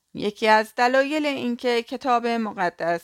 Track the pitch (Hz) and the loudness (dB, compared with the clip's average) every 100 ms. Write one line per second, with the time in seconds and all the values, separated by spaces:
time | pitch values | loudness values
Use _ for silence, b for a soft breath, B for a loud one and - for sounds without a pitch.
0 | _ - 208 214 220 214 220 - 247 269 | _ -8 -6 0 4 4 2 0 2 2
1 | 277 311 294 262 240 240 247 240 233 247 | 2 0 -2 -2 -4 -4 -2 -2 -4 -6
2 | 269 240 233 233 214 202 175 - 170 170 | 0 0 0 -2 -4 -4 -4 -2 -4 -4